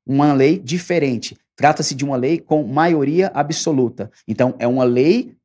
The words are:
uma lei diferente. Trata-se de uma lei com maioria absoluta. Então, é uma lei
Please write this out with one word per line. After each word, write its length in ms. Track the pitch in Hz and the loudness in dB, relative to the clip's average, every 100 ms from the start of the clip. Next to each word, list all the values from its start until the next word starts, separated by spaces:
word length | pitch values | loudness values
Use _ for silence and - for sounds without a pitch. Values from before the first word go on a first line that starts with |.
| - | -4
uma 240 | 139 147 | 2 2
lei 260 | 139 135 185 | 4 4 2
diferente. 800 | 127 175 - 175 143 117 - - _ - | -2 -6 -2 -2 0 -4 -8 -16 _ 0
Trata-se 360 | 143 151 147 | 2 2 -2
de 120 | 139 139 | -4 -4
uma 100 | 131 | -2
lei 240 | 131 165 | -2 -2
com 240 | - 156 | -2 -2
maioria 640 | 120 135 170 160 139 165 190 | 0 0 0 0 0 0 0
absoluta. 760 | 135 147 160 - 139 120 - 104 _ - | -2 -4 -4 -2 0 0 -4 -14 _ -8
Então, 300 | 110 127 123 | -2 -2 0
é 80 | 120 | -2
uma 200 | 131 127 | 0 2
lei 480 | 123 147 233 - - | 2 4 2 -2 -12